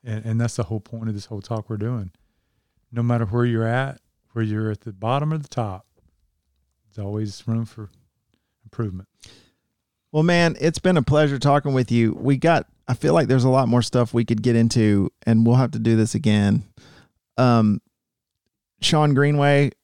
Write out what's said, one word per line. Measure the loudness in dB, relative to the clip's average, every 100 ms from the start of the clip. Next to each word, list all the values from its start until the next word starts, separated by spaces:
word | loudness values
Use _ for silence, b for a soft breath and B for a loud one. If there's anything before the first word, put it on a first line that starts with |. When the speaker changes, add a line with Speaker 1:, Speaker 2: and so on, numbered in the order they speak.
Speaker 1:
And, | -8 -8 -4
and | -2
that's | -4 -4
the |
whole | -6 -6
point | -10 -10 -8
of | -8
this | -10
whole | -14
talk | -8 -8 -8
we're | -8
doing. | -6 -6 -10 _ _ _ _ _ _ _ _
No | -4
matter | -2 -2 -2
where | 0 0
you're | 0 -2
at, | -2 -4 -10 _ _ _
where | -6
you're | -4 -4 -4
at | -6
the | -12
bottom | -8 -4 -2 -2
or | -6
the | -6
top, | -6 -6 -8 _ _ _ _ _ _ _ _ _ _ _
there's | -12
always | -8 -6 -8 -8 -4
room | -4 -4
for | -12 -20 _ _ _ _ _ _ _
improvement. | -20 -8 -8 -8 -16 _ b b b b b _ _ _ _
Speaker 2:
Well, | 0
man, | 2 4 2 0
it's | -4 0
been | 0 2
a |
pleasure | 2 2 2 0
talking | 2 2 0
with | -2 0
you. | 2 0 0
We | -2 0
got, | 2 2 -2 _ -6
I |
feel | -2 2
like | 2 2
there's | 2
a | 4
lot | 2 2
more | 0
stuff | 0 0 0
we | 0 0
could | 0
get | 2 2
into, | 2 2 2 2 0 _ 0
and | 2 4
we'll | 4
have | 2
to | -2
do | 0 2
this | 2 0
again. | 0 2 2 0 -2 _ b b b _ _ -2
Um, | 2 4 2 0 _ _ _ _ _ _ _ _ _ _
Sean | -2 2 2
Greenway | 2 2 2 2 4 2 -2